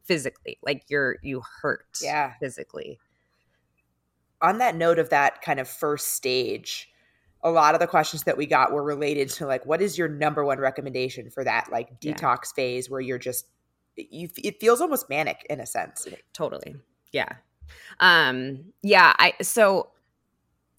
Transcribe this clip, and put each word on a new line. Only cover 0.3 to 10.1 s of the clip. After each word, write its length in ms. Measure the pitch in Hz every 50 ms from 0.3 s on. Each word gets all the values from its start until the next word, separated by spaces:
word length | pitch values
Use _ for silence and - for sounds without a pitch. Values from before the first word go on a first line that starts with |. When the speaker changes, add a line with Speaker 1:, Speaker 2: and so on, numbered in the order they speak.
| - _ - - - -
Speaker 1:
like, 220 | - 139 143 135 -
you're, 300 | _ 143 143 139 127 - - -
you 180 | 139 135 127 113 - - - -
hurt 340 | 147 - - _ _ - -
Speaker 2:
Yeah. 340 | 160 143 147 151 143 131 120 -
Speaker 1:
physically. 600 | 147 131 - - 73 - - 78 - - - - _ _ _ _ _ _ _ _ _ _ _ _ _ _ _ _ _ _ _ _ _ _ _ _ _ _ _ _
Speaker 2:
On 200 | 160 170 196 226
that 160 | 247 208 165
note 240 | 165 165 170 170 165
of 100 | 160 160
that 320 | 156 143 143 - - -
kind 180 | - 160 147 135
of 80 | 131
first 420 | - - - 165 147 147 143 - -
stage, 840 | - - - 127 127 127 123 110 104 - - - - - - - _ _ _ _ _ _ _ _ _ _
a 80 | - 165
lot 240 | 165 165 151 151 156
of 60 | 160
the 80 | 175
questions 340 | 170 - 170 151 - - 151 -
that 120 | 175 143
we 80 | 131 147
got 260 | 139 156 131 131 -
were 120 | 143 147 143
related 460 | 151 147 139 147 143 147 143 139 139
to, 180 | - - 160
like, 180 | 135 131 127 -
what 160 | 139 156 170
is 160 | 196 202 151
your 100 | 175 170
number 380 | 156